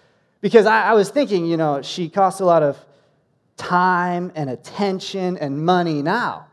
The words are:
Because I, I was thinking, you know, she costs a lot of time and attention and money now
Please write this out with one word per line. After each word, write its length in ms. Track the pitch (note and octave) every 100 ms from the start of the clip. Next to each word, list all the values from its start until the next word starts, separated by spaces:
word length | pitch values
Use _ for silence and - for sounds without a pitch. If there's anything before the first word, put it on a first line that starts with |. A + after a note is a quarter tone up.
| _ _ _ _
Because 260 | G#3 A3+ G#3
I, 240 | A3 G3
I 40 |
was 140 | A3 F#3
thinking, 380 | C#4+ B3 F#3+ E3+
you 100 | E3
know, 260 | D#3 C#3
she 260 | C#3+ - E3
costs 320 | G3 F#3+ F#3
a 40 |
lot 180 | F3+ E3
of 140 | D3 C#3 _ _ _ _ _ _ _ -
time 760 | - F3+ F#3 F3+ F3+ F3 F3+
and 160 | D#3 C3+
attention 880 | A#2+ - - G3+ F#3+ - G3 F3+ F3+
and 260 | C#3+ C#3+
money 380 | D#3+ F3+ E3+ D3+
now 440 | D3 A3+ G3 E2+ -